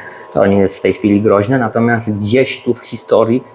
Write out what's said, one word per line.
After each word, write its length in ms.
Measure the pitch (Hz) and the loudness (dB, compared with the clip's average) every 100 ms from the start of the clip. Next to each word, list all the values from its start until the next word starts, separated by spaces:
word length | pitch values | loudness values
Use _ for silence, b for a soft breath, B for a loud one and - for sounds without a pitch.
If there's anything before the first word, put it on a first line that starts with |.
| B B B | B B B
to 120 | - 98 | 0 2
nie 120 | 101 | 2
jest 200 | 95 - | 2 0
w 40 | |
tej 120 | 98 | -2
chwili 280 | 95 104 101 | 0 2 2
groźne, 360 | 107 101 101 135 | 2 2 2 0
natomiast 600 | 113 117 117 117 110 104 | 0 0 0 0 -2 -4
gdzieś 440 | 104 123 135 - | 0 0 0 -2
tu 100 | - | -4
w 60 | 123 | -6
historii 640 | - 117 - 110 113 123 - | -6 -8 0 2 2 0 -4